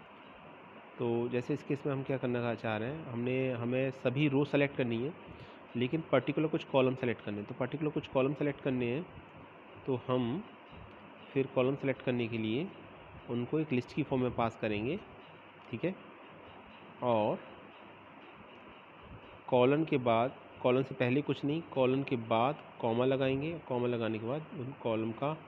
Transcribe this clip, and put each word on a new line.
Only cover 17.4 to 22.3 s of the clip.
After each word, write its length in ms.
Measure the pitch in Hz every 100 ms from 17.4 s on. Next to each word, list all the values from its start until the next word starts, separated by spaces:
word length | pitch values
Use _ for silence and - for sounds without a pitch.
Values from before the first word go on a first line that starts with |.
| - - - - - - - - - - - - - - - - - - - - -
कॉलन 360 | 127 127 147
के 140 | 160 139
बाद, 380 | 120 113 131 - - -
कॉलन 200 | 127 127
से 120 | 131
पहले 280 | - 123 135
कुछ 220 | 143 135
नहीं, 180 | 143 160
कॉलन 400 | - 143 127 135
के 140 | 135 123
बाद 400 | 113